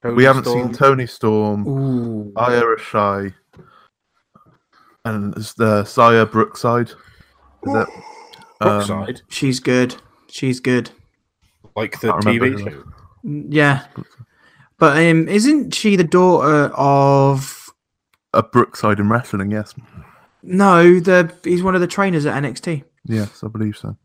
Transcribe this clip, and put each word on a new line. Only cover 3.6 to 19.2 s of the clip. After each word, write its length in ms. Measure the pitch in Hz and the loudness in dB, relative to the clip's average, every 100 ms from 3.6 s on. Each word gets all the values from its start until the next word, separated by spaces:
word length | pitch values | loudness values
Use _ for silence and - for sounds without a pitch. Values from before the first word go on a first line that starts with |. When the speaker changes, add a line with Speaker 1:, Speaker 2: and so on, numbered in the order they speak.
| - _ _ _ _ _ _ _ _ _ _ _ _ _ | -20 _ _ _ _ _ _ _ _ _ _ _ _ _
Speaker 2:
and 320 | 113 107 101 101 | -8 -6 -6 -10
it's 180 | 107 | -14
the 300 | - 110 104 | -2 0 2
Saya 420 | 98 - 117 113 110 | 0 4 6 6 2
Brookside. 640 | 110 110 - 123 120 117 | 0 -2 -2 -2 -2 -4
Is 840 | - _ _ _ _ _ _ - | -10 _ _ _ _ _ _ -6
it? 140 | 254 - - - - - - - _ | -4 -4 -10 -20 -20 -20 -20 -20 _
Um, 180 | 107 104 101 | 0 0 -4
Speaker 1:
Brookside? 360 | 95 101 127 _ | -6 -8 -12 _
Speaker 3:
She's 320 | - 139 127 | -6 -4 -2
good. 340 | - 127 123 - _ _ _ | 0 0 0 -4 _ _ _
She's 300 | - 135 127 | -8 -6 -4
good. 300 | - 123 117 _ _ _ _ _ _ _ - - | -2 -2 -4 _ _ _ _ _ _ _ -16 -10
Speaker 1:
Like 240 | 110 - | -10 -6
the 80 | 113 | -4
Speaker 2:
I 80 | 87 | -2
can't 40 | 104 117 | 0 0
remember 80 | 127 | -2
Speaker 1:
T 60 | 104 | -4
V 60 | |
Speaker 2:
who 60 | 98 | -10
Speaker 1:
show? 140 | 71 - - - _ | -14 -20 -20 -20 _
Speaker 3:
N-, 220 | 208 147 147 | -12 -10 -4
yeah. 360 | 151 147 135 - - - _ 117 _ _ _ _ _ | 0 2 0 -6 -18 -20 _ -20 _ _ _ _ _
But, 180 | 160 143 | 2 4
um, 300 | 170 160 160 | 4 2 2
isn't 440 | 202 240 302 214 | 0 2 0 -2
she 220 | - 220 196 | -4 0 2
the 80 | |
daughter 640 | 170 180 180 165 135 151 143 | 2 4 4 4 2 2 0
of 960 | - 139 139 139 139 139 139 135 - - _ _ _ _ _ _ | 0 2 4 4 4 2 0 -6 -16 -20 _ _ _ _ _ _
Speaker 2:
A 80 | - | -2
Brookside 560 | 107 123 117 - 110 104 | 0 0 -2 -2 -2 0
in 100 | 104 | 0
wrestling, 420 | 117 | -2